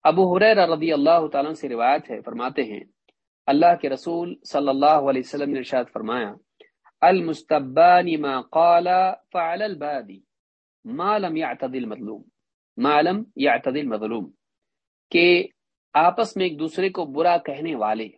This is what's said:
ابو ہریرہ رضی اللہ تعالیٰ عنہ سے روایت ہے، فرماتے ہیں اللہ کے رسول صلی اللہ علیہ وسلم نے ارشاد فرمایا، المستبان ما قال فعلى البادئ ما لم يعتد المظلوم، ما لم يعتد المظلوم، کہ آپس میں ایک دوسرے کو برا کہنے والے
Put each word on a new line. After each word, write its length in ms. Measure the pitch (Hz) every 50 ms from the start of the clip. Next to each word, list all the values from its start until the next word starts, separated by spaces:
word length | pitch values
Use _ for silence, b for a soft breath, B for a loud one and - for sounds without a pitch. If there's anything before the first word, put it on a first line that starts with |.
| _
ابو 340 | 156 160 185 190 180 180
ہریرہ 280 | 185 208 220 220 208 180
رضی 280 | 165 165 151 160 165 156
اللہ 340 | 143 143 160 170 170 160
تعالیٰ 240 | 147 147 139 143 156
عنہ 40 | 160
سے 140 | 151 - 135
روایت 420 | 120 113 117 123 143 151 147 -
ہے، 100 | 117 107
فرماتے 420 | - 120 117 117 123 127 143 151 127
ہیں 200 | 110 104 - - _ _ _ _ _ _ _ _ _ _ _ _
اللہ 300 | - 139 147 165 175 175 170
کے 80 | - 139
رسول 460 | 135 131 - 175 170 170 175 175 180 _ _
صلی 260 | - - 143 143 139
اللہ 160 | 135 139 143
علیہ 360 | 151 156 151 139 139 131 131 127
وسلم 240 | - - 143 143 143
نے 80 | 139
ارشاد 260 | 135 123 - 139 127 120 - _
فرمایا، 400 | 120 110 110 120 127 113 101 101 - _ _ _ b b b b _ _ _ _ _
المستبان 1200 | 156 175 190 185 170 160 151 - _ _ 156 147 139 131 127 156 170 175 180 180 180 175 160 151
ما 200 | 147 139 135 127
قال 460 | 117 _ - 160 170 170 170 170 175 180 180 185 185 185 190 - _ _
فعلى 320 | - 180 165 165 170 190 214
البادئ 560 | 214 185 147 147 147 147 135 113 101 95 98 _ _ _ _ _ _ _ _ _ _ _ _ _
ما 320 | 220 - 151 175 202 214
لم 200 | 214 196 175 160
يعتد 380 | 156 160 131 123 - 135 127 127
المظلوم، 480 | 131 123 110 107 - 101 104 110 101 - _ _ _ _ _ _ _ _ _ _
ما 240 | - 123 143 151 147
لم 220 | 156 170 190 208 226 _ _
يعتد 400 | - 139 143 117 117 - 135 127
المظلوم، 540 | 151 147 127 110 104 110 110 117 110 90 - _ _ _ _ _ _ _ _ _ _ _ _ _ _ _ _
کہ 360 | - 170 170 175 175 175 - - _ _ _ _ _ _ _ _ -
آپس 440 | 151 165 175 180 - 226 214 -
میں 80 | 196 185
ایک 140 | 180 156 147
دوسرے 300 | 160 160 156 185 185 196
کو 160 | 185 185 170
برا 320 | 143 131 147 170 175 175
کہنے 380 | 170 - - 139 139 156 165 151
والے 320 | 120 107 107 110 113 110 104 _